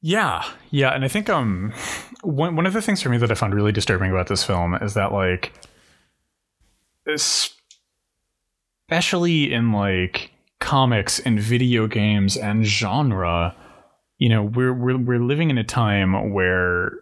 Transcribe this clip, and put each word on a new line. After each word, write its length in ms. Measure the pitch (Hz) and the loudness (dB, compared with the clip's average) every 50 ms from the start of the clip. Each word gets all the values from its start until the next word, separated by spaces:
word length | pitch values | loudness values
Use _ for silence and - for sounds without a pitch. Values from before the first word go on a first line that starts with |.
Yeah, 440 | - 160 180 214 214 160 95 80 - - - - - - | -2 -2 0 0 0 0 -2 -4 -6 -8 -12 -16 -14 -4
yeah, 200 | - 143 135 131 | 0 2 2 2
and 140 | - 135 135 | 2 0 -2
I 40 | 135 | -2
think, 200 | - - 208 214 | -2 -2 -2 0
um, 440 | 208 160 127 110 95 90 92 110 117 - - - - - - - - - - | 0 0 2 0 -2 -2 -4 -6 -8 -8 -10 -10 -10 -10 -12 -16 -20 -10 -6
one, 320 | 202 147 135 156 175 170 | -4 -2 0 -2 0 0
one 120 | 156 170 | 0 0
of 60 | 190 185 | 0 0
the 80 | 226 208 | -2 -2
things 200 | - 208 190 - | 0 -2 -2 0
for 60 | 135 | 0
me 100 | 120 120 | 0 2
that 140 | 120 117 110 | 2 0 0
I 20 | |
found 180 | - - 104 98 | 0 0 0 0
really 200 | 104 104 104 104 | 2 2 2 2
disturbing 400 | 107 98 - 101 92 98 95 92 | 0 0 0 0 0 0 0 0
about 160 | 92 90 - | 0 0 0
this 160 | 101 95 - | -2 -2 0
film 300 | - 101 90 87 87 87 | 0 0 0 0 0 -2
is 180 | - - 104 101 | -2 -2 -2 -2
that, 180 | 110 98 101 - | 0 -2 0 0
like, 400 | 101 95 92 90 92 - - - - - - _ _ _ _ _ _ _ _ _ _ _ _ _ _ _ _ _ _ _ _ _ _ _ _ _ _ _ - 151 147 - - - - - - - _ _ _ - _ _ _ _ _ _ _ _ _ _ _ _ _ _ _ _ _ _ _ _ _ _ _ | 0 0 0 0 -2 -4 -10 -14 -16 -20 -20 _ _ _ _ _ _ _ _ _ _ _ _ _ _ _ _ _ _ _ _ _ _ _ _ _ _ _ -6 -4 -2 -2 -2 0 -2 -2 -4 -6 _ _ _ -20 _ _ _ _ _ _ _ _ _ _ _ _ _ _ _ _ _ _ _ _ _ _ _
especially 640 | 165 165 175 - - 180 170 175 170 156 147 - - | -2 -2 0 0 0 0 2 2 2 2 2 0 0
in, 200 | 117 117 117 110 | 0 0 2 2
like, 580 | 104 101 98 95 92 92 92 - - - - _ _ _ _ _ _ | 2 0 0 0 0 0 -2 -4 -8 -10 -10 _ _ _ _ _ _
comics 580 | - - - 139 131 123 120 104 98 - - - | -6 -2 0 2 2 2 2 0 0 -2 -4 -2
and 220 | - 131 117 104 | 0 0 0 0
video 480 | 104 110 120 120 131 127 123 113 110 107 | 0 0 0 2 2 2 2 2 0 0
games 480 | 104 110 104 104 107 104 98 98 98 | 0 0 2 2 2 2 2 2 0
and 280 | - 107 104 104 110 113 | -2 -4 -2 0 0 2
genre, 920 | 107 104 - 120 98 95 135 151 135 107 92 92 87 85 85 85 85 - - - - - - _ _ _ _ _ _ _ _ | 2 0 0 -2 -2 0 0 0 0 0 0 0 0 0 0 0 -2 -4 -8 -20 -20 -20 -20 _ _ _ _ _ _ _ _
you 100 | 131 120 | 2 2
know, 160 | 113 110 104 | 4 2 2
we're, 280 | 104 110 120 127 127 127 | 0 -2 0 0 0 0
we're, 260 | 127 120 127 127 131 | 0 0 0 0 0
we're 200 | 123 120 123 120 | 0 0 0 0
living 320 | 120 120 143 147 170 160 | 2 0 0 0 0 0
in 80 | 143 123 | 0 0
a 60 | 110 | -2
time 680 | - - - 120 107 104 101 98 92 95 98 107 104 101 | -2 0 0 2 2 2 2 2 2 2 0 0 -2 0
where 600 | 101 92 90 90 92 90 90 90 90 90 - - - | 2 2 2 2 2 2 0 0 0 -2 -4 -6 -8